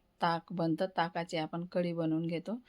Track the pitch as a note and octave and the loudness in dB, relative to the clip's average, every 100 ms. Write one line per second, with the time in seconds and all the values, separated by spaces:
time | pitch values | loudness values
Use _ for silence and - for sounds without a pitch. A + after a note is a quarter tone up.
0 | _ _ F3 E3+ - F3 E3 D#3+ F#3+ - | _ _ 2 2 -2 0 0 2 0 0
1 | E3+ F3 E3+ E3+ D#3 E3+ F3+ F#3 F3 E3+ | 0 0 -4 -2 -2 -4 -2 -2 0 0
2 | D#3+ D#3+ E3 E3 E3+ A#3+ | 0 2 0 -2 -4 -8